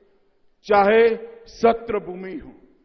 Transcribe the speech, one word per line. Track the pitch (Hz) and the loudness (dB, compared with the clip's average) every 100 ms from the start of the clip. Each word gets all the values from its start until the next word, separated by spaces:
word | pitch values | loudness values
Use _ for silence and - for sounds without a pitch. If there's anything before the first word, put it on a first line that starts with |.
| _ _ _ _ _ _ | _ _ _ _ _ _
चाहे | - 202 196 226 226 226 - - - | 0 2 4 4 2 0 -10 -20 -20
सत्र | - 233 233 - 208 | 0 0 0 -6 -8
भूमि | 180 180 190 | -8 -14 -14
हो, | 156 - - _ _ | -14 -18 -20 _ _